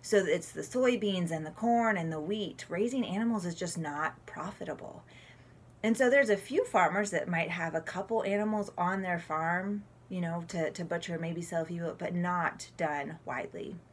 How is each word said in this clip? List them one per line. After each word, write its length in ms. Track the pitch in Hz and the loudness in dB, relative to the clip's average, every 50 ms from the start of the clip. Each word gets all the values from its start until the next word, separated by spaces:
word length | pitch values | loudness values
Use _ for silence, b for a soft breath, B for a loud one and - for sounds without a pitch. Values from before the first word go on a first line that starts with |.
So 160 | - - 214 | 0 4 4
it's 340 | 202 185 - 165 180 - - | 4 6 4 2 0 0 -6
the 100 | - 160 | -8 -8
soybeans 680 | 151 - - 254 254 247 247 208 208 202 190 180 175 165 | -8 -2 0 2 4 4 4 2 0 0 0 0 0 -2
and 140 | 165 156 156 | -2 -4 -4
the 60 | 156 | -8
corn 460 | - - 220 233 233 233 233 226 214 | -6 0 2 4 4 4 4 2 2
and 140 | 180 165 160 | 2 0 -2
the 80 | 160 156 | -2 -4
wheat. 460 | 151 170 208 220 202 165 - - - - | -2 -2 -2 -2 -4 -6 -6 -10 -8 -6
Raising 360 | 160 175 214 240 254 262 226 | 0 0 0 0 0 -2 -2
animals 400 | - 180 202 233 233 226 208 170 | -2 0 0 0 0 0 0 -2
is 100 | 175 165 | -4 -4
just 220 | - 180 165 - | -4 -4 -4 -4
not 480 | 170 160 147 143 147 156 - - - - | -4 -4 -4 -2 -2 -4 -4 -4 -8 -16
profitable. 760 | - - 156 151 190 - - 180 170 - - - - - - - B B B B B B B B B B B B - - - | -14 -10 -8 -8 -8 -8 -8 -8 -8 -8 -8 -10 -14 -14 -16 -18 B B B B B B B B B B B B -20 -12 -2
And 160 | - 220 226 | 2 2 4
so 120 | 220 262 247 | 6 6 6
there's 200 | 262 285 277 214 | 8 6 8 6
a 80 | 202 | 4
few 280 | 196 - - 262 370 508 | 2 2 0 0 0 0
farmers 460 | - - 196 180 156 180 202 208 202 | 4 4 6 6 6 4 2 0 2
that 160 | 175 165 - | 0 -2 0
might 240 | - 175 165 165 170 | 0 0 0 0 0
have 240 | 170 175 165 165 156 | -2 -4 -4 -2 -2
a 60 | 160 | -2
couple 420 | 165 - - 185 208 - 226 226 - | -4 -2 -6 -6 -2 0 0 0 2
animals 480 | 196 202 202 214 214 214 208 202 - - | 2 2 2 2 2 0 0 -2 -4 -2
on 240 | - 175 180 190 196 | 0 0 2 2 0
their 180 | 190 180 175 170 | 0 0 0 -2
farm, 640 | 170 - 156 160 160 165 175 180 190 202 208 208 202 - - - - - | 0 -2 -2 0 2 2 0 0 0 -2 -4 -4 -6 -12 -20 -20 -12 -6
you 120 | 190 180 | -4 -2
know, 220 | 175 165 165 175 170 | -2 -2 -2 -4 -6
to, 240 | 170 - 170 160 - | -4 -2 0 0 0
to 140 | - - 175 | -2 -4 -4
butcher, 320 | 156 170 170 170 - 170 160 | -2 -2 -4 -2 -4 -4 -4
maybe 220 | 165 165 165 175 | -4 -4 -4 -4
sell 220 | 170 - 175 165 160 | -6 -2 -2 -2 -2
a 20 | |
few, 300 | 165 175 170 170 160 - | -2 -4 -4 -4 -4 -4
but 160 | - 196 - 175 | -4 -4 -2 0
not 540 | 175 175 180 190 180 165 - - - - - - | 0 2 2 2 2 2 0 -2 -4 -14 -14 -4
done 420 | - 170 156 147 143 143 147 165 - - | -2 0 0 0 -2 -4 -6 -8 -10 -8
widely. 500 | - 127 127 - - - 87 - 139 - 170 - - | -6 -6 -4 -6 -6 -8 -10 -8 -8 -10 -12 -14 -20